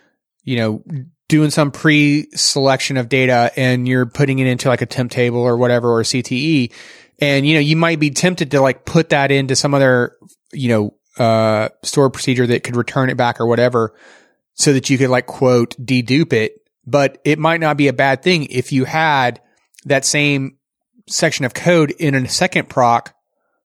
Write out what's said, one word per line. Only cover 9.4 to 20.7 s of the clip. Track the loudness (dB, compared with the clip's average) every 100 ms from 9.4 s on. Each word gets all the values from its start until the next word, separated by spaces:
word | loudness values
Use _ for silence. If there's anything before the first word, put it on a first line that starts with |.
| 0 -2
some | 0
other, | 2 4 2 0 -6 _ _ _
you | -6 0
know, | 0 0 -6 _ -2
uh, | 2 2 2 0 -4 -8
stored | -4 0 0
procedure | 0 -2 0 0
that | -2
could | -2 -4
return | -4 -2 -2
it | 0
back | -2 0
or | 0
whatever, | 2 2 2 -2 -6 -20 -20 _ _ _
so | -2 0
that | 2 0
you | 0
could, | 2
like, | 0 -4
quote, | -2 2 2 0 -6
dedupe | -2 -2 0 0 2
it. | 0 -2 -6 _ _ -2
But | 0 0 -2 -2
it | 0
might | 0 0
not | 0 0
be | 0
a |
bad | 2 0 0
thing | 0 0 -2
if | -6 -2
you | -2 -2
had | -2 0 0 0 -4 _ _ _ _ -4
that | -2 0
same | -2 0 -2 -6 -12 _